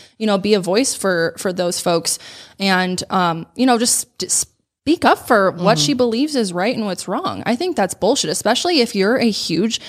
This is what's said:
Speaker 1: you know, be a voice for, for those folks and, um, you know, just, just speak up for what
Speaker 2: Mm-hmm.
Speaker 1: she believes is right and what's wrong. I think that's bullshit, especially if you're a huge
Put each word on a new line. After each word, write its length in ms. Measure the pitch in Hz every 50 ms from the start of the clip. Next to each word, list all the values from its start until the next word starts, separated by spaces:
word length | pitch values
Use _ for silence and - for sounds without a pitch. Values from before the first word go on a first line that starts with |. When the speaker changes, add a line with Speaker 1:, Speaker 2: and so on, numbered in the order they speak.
| - - _ -
Speaker 1:
you 80 | 220
know, 100 | 214 202
be 160 | 190 196 208
a 80 | 214 196
voice 340 | 165 170 190 226 269 - -
for, 400 | - - 190 180 165 165 165 165 -
for 160 | - 190 180
those 260 | 185 180 175 180 -
folks 380 | - 180 170 170 165 - - - - - - - - - - -
and, 420 | 196 190 185 185 185 180 185 180 - -
um, 380 | - 190 180 170 165 165 160 - -
you 80 | - 254
know, 140 | 262 240 220
just, 280 | 240 240 - - - _ _ -
just 280 | 370 - - - - - _ _ _ _ _ _
speak 240 | - 277 339 - -
up 200 | 247 392 - -
for 260 | - 247 202 190 180
what 260 | - 170 175 202 240 -
Speaker 2:
Mm-hmm. 80 | -
Speaker 1:
she 80 | 294 277
believes 420 | 247 247 233 220 240 294 302 294
is 160 | 247 214 185
right 240 | 175 175 190 233 -
and 80 | - 214
what's 240 | 196 180 - - 180
wrong. 340 | 196 294 381 - 98 95 -
I 100 | 196 247
think 200 | 240 349 370 294
that's 180 | 226 190 180 -
bullshit, 340 | - 175 208 277 - - -
especially 540 | 190 - - 208 247 - - - 349 262
if 120 | 233 226 -
you're 220 | 196 190 208 254
a 140 | - 240 226
huge 500 | 202 - - - 160 160 214 220 - - -